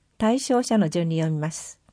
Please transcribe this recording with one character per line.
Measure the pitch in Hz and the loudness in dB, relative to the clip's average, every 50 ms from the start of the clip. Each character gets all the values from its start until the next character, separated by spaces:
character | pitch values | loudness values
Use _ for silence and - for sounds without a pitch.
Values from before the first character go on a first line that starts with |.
| _ _ _ - | _ _ _ -2
対 | 220 220 240 262 | 0 2 2 0
象 | - - 254 240 | 0 0 0 0
者 | 254 - 226 | 2 2 2
の | 214 180 156 | 2 2 2
順 | 156 175 170 165 | 0 0 0 0
に | 160 | 0
読 | 160 160 160 | 0 0 0
み | 156 151 | 0 -2
ま | 151 160 | -2 -4
す。 | - - - - - _ _ _ | -6 -8 -14 -16 -20 _ _ _